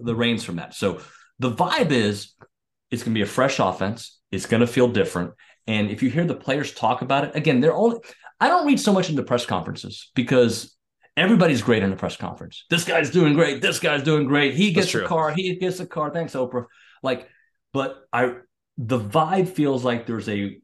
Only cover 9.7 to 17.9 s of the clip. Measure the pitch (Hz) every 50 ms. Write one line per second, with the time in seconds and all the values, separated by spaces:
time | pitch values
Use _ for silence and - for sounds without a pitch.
9.7 | - - - 95 - - - _ - 135 120 - 139 127 123 113 98 - - -
10.7 | _ _ _ _ _ _ _ _ - 147 175 190 233 180 185 165 139 117 101 123
11.7 | 117 110 98 98 98 - 95 85 - - 95 90 - - 87 85 - - - -
12.7 | 175 170 170 180 170 170 151 127 135 180 170 147 147 156 165 147 135 120 131 190
13.7 | 165 - - 160 147 143 131 156 156 151 143 127 143 147 143 139 123 151 208 208
14.7 | 165 196 180 - - 113 95 - 180 160 160 170 151 180 185 185 175 180 185 180
15.7 | 170 - 180 - - 160 151 147 147 170 165 135 - 135 127 120 - 123 120 -
16.7 | _ _ _ _ _ _ - 131 127 123 - - _ _ _ _ _ _ _ _
17.7 | - 139 135 135